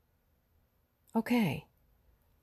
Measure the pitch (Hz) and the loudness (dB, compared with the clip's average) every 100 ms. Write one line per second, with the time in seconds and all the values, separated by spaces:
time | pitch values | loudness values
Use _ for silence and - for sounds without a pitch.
0 | _ _ _ _ _ _ _ _ _ _ | _ _ _ _ _ _ _ _ _ _
1 | _ 226 220 240 190 123 - _ _ _ | _ -4 0 2 0 -2 -10 _ _ _
2 | _ _ _ _ | _ _ _ _